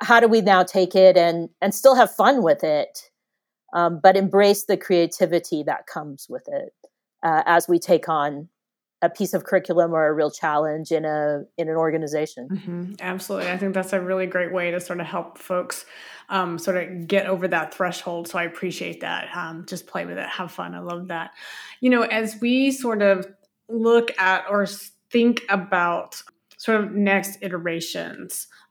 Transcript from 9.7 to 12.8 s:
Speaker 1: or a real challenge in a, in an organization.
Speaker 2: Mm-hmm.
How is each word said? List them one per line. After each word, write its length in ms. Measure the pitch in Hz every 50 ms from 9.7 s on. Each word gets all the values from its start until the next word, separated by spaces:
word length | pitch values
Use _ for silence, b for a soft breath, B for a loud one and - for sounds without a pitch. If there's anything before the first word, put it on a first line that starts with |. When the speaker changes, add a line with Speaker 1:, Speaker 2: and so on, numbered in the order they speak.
| 165 175 170 170 165
Speaker 1:
or 140 | 160 156 151
a 60 | 156
real 160 | 151 151 147
challenge 640 | - - - 156 151 147 156 156 151 160 156 -
in 140 | 165 151 160
a, 380 | 156 151 151 147 151 147 143 - - _ -
in 120 | 165 160
an 60 | 160
organization. 720 | 165 165 160 151 160 160 143 151 156 - 156 - 127 123 139
Speaker 2:
Mm-hmm. 420 | 190 165 - 170 170 175